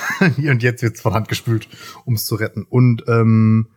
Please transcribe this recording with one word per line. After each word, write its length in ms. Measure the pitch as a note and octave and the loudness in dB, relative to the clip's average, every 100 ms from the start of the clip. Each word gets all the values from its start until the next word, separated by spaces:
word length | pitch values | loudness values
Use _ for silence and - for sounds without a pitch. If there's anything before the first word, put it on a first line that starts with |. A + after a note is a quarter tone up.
| - - | -4 0
<laughs> 320 | F#3+ C3 D3+ | 0 0 0
Und 100 | B2 | 0
jetzt 180 | B2 A#2 | 0 -2
wird's 160 | A2+ - | -4 -4
von 120 | - | -2
Hand 140 | A2 G#2+ | -2 -4
gespült, 380 | A2+ - A2+ - - - - - | -6 -4 -4 -6 -18 -20 -14 -6
um's 200 | A2 - | -6 -4
zu 100 | G#2+ | -6
retten. 300 | G#2+ - F#2+ | -6 -8 -4
Und, 360 | B2+ B2 A#2 - | 2 2 2 0
ähm, 600 | A#2 A2+ A2 A2 A2 A2 | 2 4 4 4 2 0